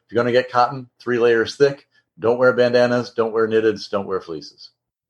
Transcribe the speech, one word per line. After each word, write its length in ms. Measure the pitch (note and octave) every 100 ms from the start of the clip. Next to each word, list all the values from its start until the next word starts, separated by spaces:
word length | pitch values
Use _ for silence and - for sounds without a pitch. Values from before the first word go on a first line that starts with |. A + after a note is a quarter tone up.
| _
If 60 |
you're 120 | G#2+
gonna 80 | A#2+
get 180 | A#2+ B2+
cotton, 400 | B2 B2 C3 B2 _
three 200 | A#2+ A#2+
layers 360 | A#2+ A#2 G#2 -
thick. 320 | C#3+ C#3 _ _ _ -
Don't 220 | G#2+ B2
wear 140 | B2+
bandanas. 580 | A#2+ B2 B2 B2 B2 A#2
Don't 220 | - A2+
wear 140 | A2 A2
knitteds. 440 | A2 A2 G2 -
Don't 160 | G2+ G2
wear 140 | F#2
fleeces. 500 | - D#2 - _ - _ _ _